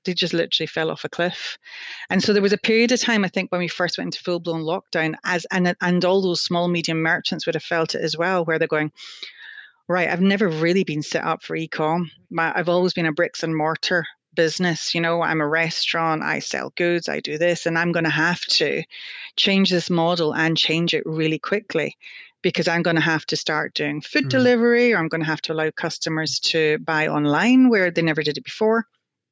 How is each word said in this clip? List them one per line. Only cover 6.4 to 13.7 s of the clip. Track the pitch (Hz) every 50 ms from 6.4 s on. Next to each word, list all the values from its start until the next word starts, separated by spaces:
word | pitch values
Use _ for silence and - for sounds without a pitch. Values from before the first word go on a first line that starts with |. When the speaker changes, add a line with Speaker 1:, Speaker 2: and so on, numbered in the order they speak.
Speaker 1:
small, | - - 175 175 175 175
medium | 175 170 160 165 165 160
merchants | 160 160 175 165 - - 190 160 -
would | - 160
have | 156 -
felt | - 180 165 165 160 -
it | -
as | - 160 160 156
well, | 170 180 190 180 170
where | 160 160 160
they're | 165
going, | 156 156 151 151 151 - - - - - - - - - - - - - - - - _ _ _ -
"Right, | 175 185 170 156
I've | 180 170
never | 190 196 196 196 220 180
really | 156 156 160 170 180 196 185
been | - 151 151
set | 151 - - 165 -
up | - 160 165 -
for | - 160 160
e-com. | 160 156 - - 156 156 160 175 175 156 - _ _ -
My, | - 165 165 160 -
I've | - 170 175
always | 175 180 180 180 170
been | 180 170
a | 160
bricks | 151 160 175 151 - - -
and | 165 160
mortar | 156 151 156